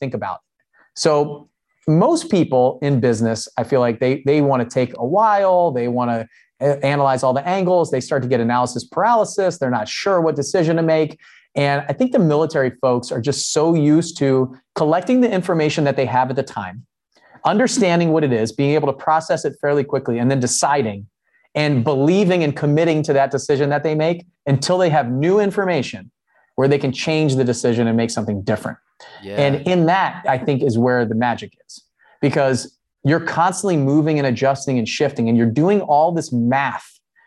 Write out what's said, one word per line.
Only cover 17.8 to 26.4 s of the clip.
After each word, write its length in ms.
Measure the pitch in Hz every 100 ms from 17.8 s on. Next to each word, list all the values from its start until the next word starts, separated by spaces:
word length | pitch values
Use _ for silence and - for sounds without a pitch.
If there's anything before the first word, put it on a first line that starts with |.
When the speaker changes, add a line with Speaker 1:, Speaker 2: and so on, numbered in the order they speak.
| 190 170 170
Speaker 1:
what 120 | 160
it 80 | 147
is, 200 | 117 113
being 240 | - 143 151
able 120 | 143
to 60 |
process 520 | 135 - 160 160 165 151
it 100 | 135
fairly 240 | 147 147
quickly, 360 | 127 135 127 117
and 100 | 123
then 100 | 135
deciding 680 | 123 - 156 143 110 101 104 _ _ _ _ 147
and 280 | 151 139
believing 600 | 123 135 143 185 196 180
and 120 | 151 139
committing 480 | 147 147 170 156
to 80 | 151
that 200 | 139 139
decision 380 | 135 - 139 143
that 140 | 143
they 120 | 156 156
make 300 | 156 175 - _ -
until 320 | 139 143 180
they 120 | 180
have 220 | 151 120
new 280 | 127 160 202
information 680 | 202 208 190 160 120 92 92 _ _ _